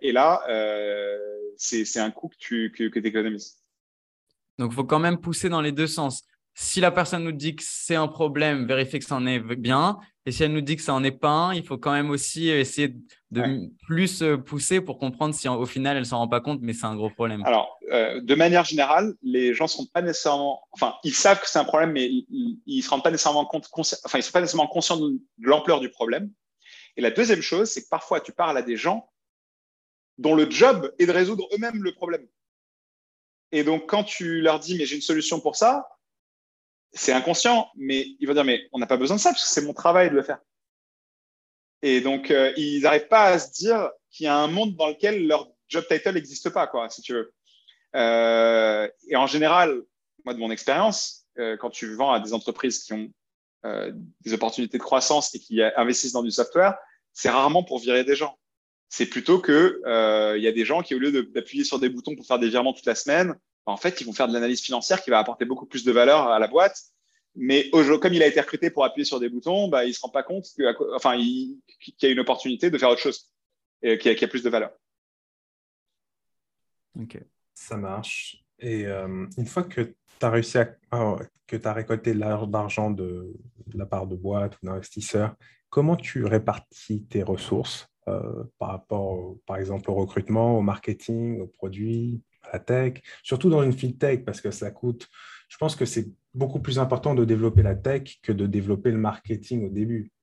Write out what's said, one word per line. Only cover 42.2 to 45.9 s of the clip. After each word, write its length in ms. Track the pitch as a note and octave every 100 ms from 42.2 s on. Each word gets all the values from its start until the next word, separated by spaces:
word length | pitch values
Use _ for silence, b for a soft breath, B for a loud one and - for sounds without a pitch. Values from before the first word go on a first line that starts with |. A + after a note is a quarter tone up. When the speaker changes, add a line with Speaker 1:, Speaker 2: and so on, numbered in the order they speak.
| C3+
Speaker 1:
euh, 200 | C#3+ C3+ D#3
ils 240 | D3 D3
n'arrivent 260 | C#3+ D3+ D3+
pas 160 | A3
à 140 | G3+ F3+
se 120 | -
dire 380 | - G3 A3+ E3 - _
qu'il 140 | -
y 20 | D#3
a 100 | D3
un 100 | D3+
monde 280 | F3 A3
dans 140 | E3+ D#3
lequel 380 | D3+ G#3 G#3+ D#3+
leur 240 | D3+ C#3+ _ -
job 160 | -
title 280 | -